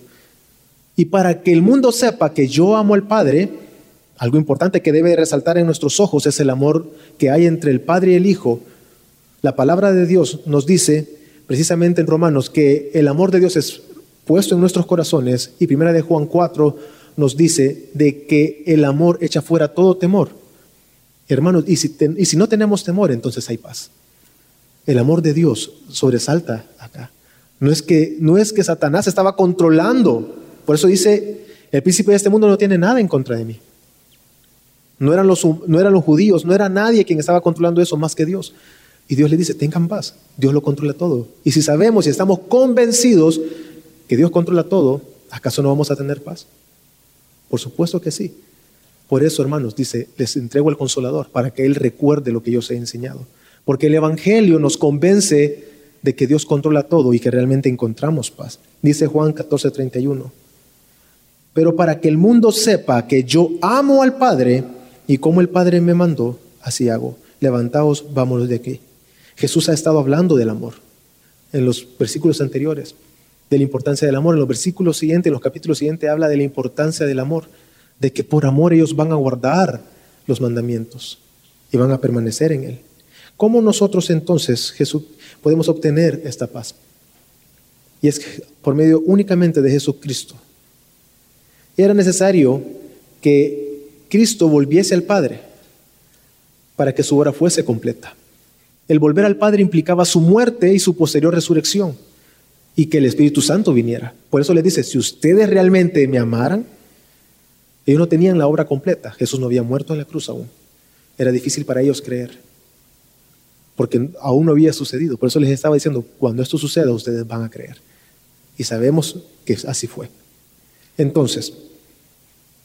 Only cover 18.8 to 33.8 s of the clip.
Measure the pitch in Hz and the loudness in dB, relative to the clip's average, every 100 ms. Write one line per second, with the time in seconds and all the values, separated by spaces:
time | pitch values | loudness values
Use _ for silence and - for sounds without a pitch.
18.8 | 143 139 170 175 156 156 - 165 147 - | 2 2 0 0 -2 -4 -2 0 0 2
19.8 | 185 180 175 196 143 - - _ _ _ | 2 2 0 0 -2 -6 -20 _ _ _
20.8 | _ _ _ _ _ 131 170 180 156 165 | _ _ _ _ _ 0 2 0 0 -2
21.8 | 147 - 151 165 180 156 220 214 208 202 | -2 -2 -2 0 0 0 0 2 0 -2
22.8 | - 185 185 117 123 120 - 113 - - | -2 -2 0 0 -4 -8 -8 -10 -10 -20
23.8 | - _ _ _ _ _ _ _ _ _ | -20 _ _ _ _ _ _ _ _ _
24.8 | - 127 123 165 156 147 165 110 - - | -2 0 2 2 0 2 0 0 -6 -16
25.8 | - - 131 120 - 165 170 110 - _ | -16 -2 0 0 -2 -2 -4 -10 -12 _
26.8 | 117 139 123 _ _ _ _ _ 139 156 | -20 -20 -20 _ _ _ _ _ 0 0
27.8 | - 160 160 156 156 185 214 208 180 160 | 2 2 2 0 2 2 2 -2 -2 -2
28.8 | 147 165 202 196 190 190 180 175 170 160 | -2 0 -2 0 0 0 0 2 2 4
29.8 | 190 254 185 113 107 - - - - 151 | 2 2 2 0 -4 -14 -20 -10 -2 2
30.8 | 185 190 214 208 - - - - _ 139 | 4 4 2 2 0 -12 -18 -20 _ -2
31.8 | 185 180 196 202 202 214 208 202 202 185 | 2 2 2 2 2 2 4 2 2 2
32.8 | 185 254 196 139 131 113 113 110 _ _ | 2 0 0 -2 -2 -6 -8 -12 _ _